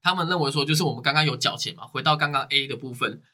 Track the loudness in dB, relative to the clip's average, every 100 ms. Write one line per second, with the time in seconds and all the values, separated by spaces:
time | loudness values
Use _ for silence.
0 | 0 0 0 2 2 0 2 2 2 0
1 | 0 2 2 0 -2 -2 -8 -10 -10 -2
2 | 2 2 2 0 0 0 0 -8 -8 -4
3 | -6 -6 _